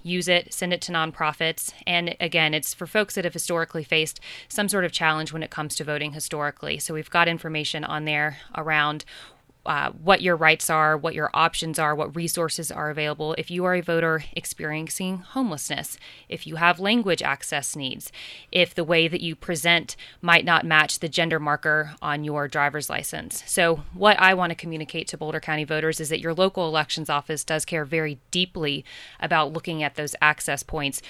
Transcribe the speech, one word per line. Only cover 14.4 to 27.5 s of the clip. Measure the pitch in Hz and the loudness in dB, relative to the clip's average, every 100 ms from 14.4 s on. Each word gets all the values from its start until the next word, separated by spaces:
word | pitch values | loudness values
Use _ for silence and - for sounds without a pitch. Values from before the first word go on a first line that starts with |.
| - - 156 156 160 - 185 185 | -8 -8 -6 -6 -6 -6 -4 -6
homelessness, | - 262 240 151 - 151 - - - - - | -6 -2 -2 -2 -6 -6 -6 -12 -18 -20 -12
if | - 160 | -12 -8
you | 160 | 2
have | 170 170 | 2 2
language | 196 240 196 165 | 2 2 2 0
access | 139 139 - 147 - | 0 -4 -4 -4 -4
needs, | 151 135 - - - - - - | -6 -6 -8 -14 -16 -16 -18 -2
if | - 180 | 2 2
the | - | 0
way | 160 165 165 | 2 4 2
that | 175 | 0
you | 170 | -6
present | 160 - 165 170 170 - - - - | -8 -4 0 4 4 2 -14 -16 -4
might | 175 170 | 4 4
not | 175 165 165 | 6 4 6
match | 156 151 - | 4 4 0
the | 165 | -2
gender | 175 165 160 | 0 2 2
marker | 151 147 156 151 151 151 | 0 0 2 0 0 -6
on | 151 147 | -4 -2
your | 151 147 143 | -2 -2 -2
driver's | 151 143 147 139 | 0 0 0 -4
license. | - - - - - - | -4 -4 -8 -8 -10 -2
So | - 170 160 - | 4 4 4 -2
what | 180 202 202 | 4 8 10
I | 185 | 8
want | 185 175 | 6 0
to | |
communicate | 170 170 160 151 165 156 | -2 -8 -8 -8 -8 -8
to | 160 | -8
Boulder | 156 156 | -6 -6
County | - 151 | -4 -4
voters | 151 156 160 160 | -2 0 0 -2
is | 151 | -4
that | 160 | -4
your | 165 | -2
local | 160 190 190 165 | 2 2 2 0
elections | 156 147 - 156 | 0 0 -4 -2
office | 143 - 151 | -2 -2 -6
does | - | -2